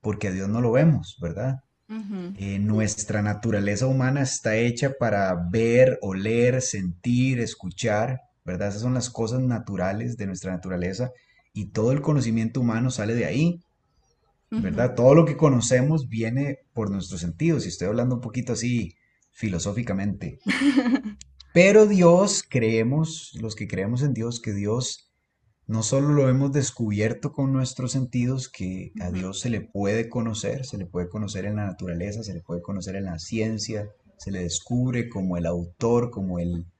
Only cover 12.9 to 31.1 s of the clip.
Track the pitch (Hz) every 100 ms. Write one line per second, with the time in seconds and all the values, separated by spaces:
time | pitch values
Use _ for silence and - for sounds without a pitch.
12.9 | - 107 117 87 104 165 175 _ _ _
13.9 | _ _ _ _ _ _ 220 101 104 120
14.9 | - 123 151 160 139 156 131 - 127 139
15.9 | 160 123 110 113 127 143 127 _ - 104
16.9 | 98 90 92 85 82 160 151 95 - 90
17.9 | 113 123 123 117 127 117 113 117 120 92
18.9 | - _ _ _ _ 110 90 98 101 117
19.9 | 95 101 95 85 - - - 277 262 247
20.9 | 254 220 208 - _ - 170 185 208 214
21.9 | 202 175 175 196 196 - 131 113 113 113
22.9 | 143 160 156 - - 110 98 104 95 98
23.9 | 123 143 113 113 117 - 101 101 117 127
24.9 | - _ _ _ _ _ _ - 110 110
25.9 | 135 143 147 131 131 139 139 135 - 113
26.9 | 104 110 - - - 135 135 127 - 127
27.9 | 135 127 127 120 131 127 - 92 92 92
28.9 | - 90 90 95 98 127 110 - 98 101
29.9 | 110 113 123 113 107 104 123 131 - 87
30.9 | 87 87